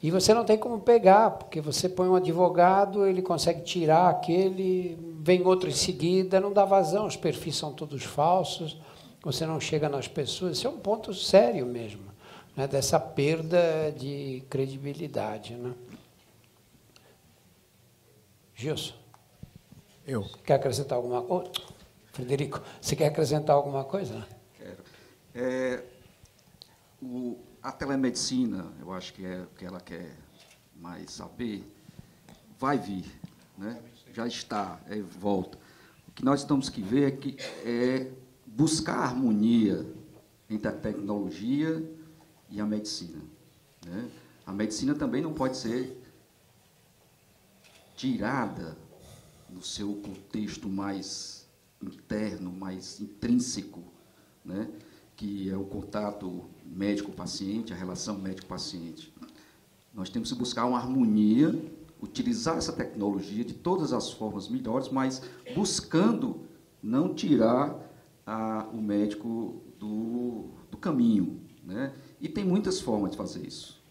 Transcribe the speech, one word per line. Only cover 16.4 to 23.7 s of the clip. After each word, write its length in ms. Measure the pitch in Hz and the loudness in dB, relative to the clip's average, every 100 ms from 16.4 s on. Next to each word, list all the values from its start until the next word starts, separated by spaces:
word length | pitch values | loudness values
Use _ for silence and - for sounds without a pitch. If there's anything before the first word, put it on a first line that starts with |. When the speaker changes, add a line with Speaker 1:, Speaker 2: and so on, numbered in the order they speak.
| _ _ _ _ _ - _ _ _ _ _ _ _ _ _ _ _ _ _ _ _ | _ _ _ _ _ -20 _ _ _ _ _ _ _ _ _ _ _ _ _ _ _
Speaker 1:
Gilson? 420 | - 127 147 - - - - _ _ - - _ - _ _ - | -8 -4 -4 -6 -12 -20 -20 _ _ -20 -20 _ -20 _ _ -6
Speaker 2:
Eu. 180 | 127 | -6
Speaker 1:
Você 140 | 95 - | -6 -12
quer 120 | - 139 | 2 4
acrescentar 420 | 139 120 139 123 | 4 -2 -2 -2
alguma 240 | 123 123 | 0 -4
coisa? 280 | 120 180 - - - - - _ _ | 0 -2 -2 -10 -12 -20 -20 _ _
Frederico, 500 | - 123 135 143 - - - | -12 -2 -2 -2 -6 -12 -10
você 120 | - | -4
quer 140 | 151 151 | 2 2
acrescentar 480 | 147 143 151 147 143 | 2 2 2 4 4
alguma 300 | 143 | 4